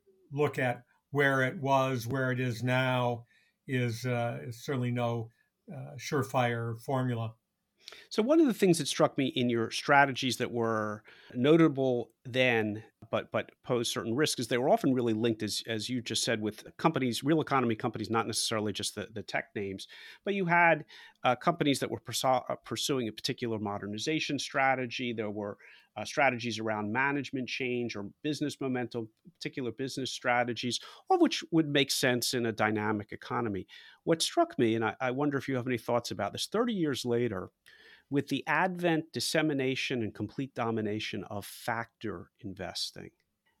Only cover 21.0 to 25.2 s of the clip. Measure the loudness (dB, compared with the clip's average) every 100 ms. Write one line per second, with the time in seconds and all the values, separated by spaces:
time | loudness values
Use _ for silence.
21 | -20 _ 0 2 2 2 2 2 0 -6
22 | -6 -2 2 2 0 -6 -6 -6 -2 0
23 | -2 -4 -6 -4 -2 -2 -2 -4 -6 -4
24 | -2 -2 -2 -4 -2 2 4 2 -2 -4
25 | -4 -4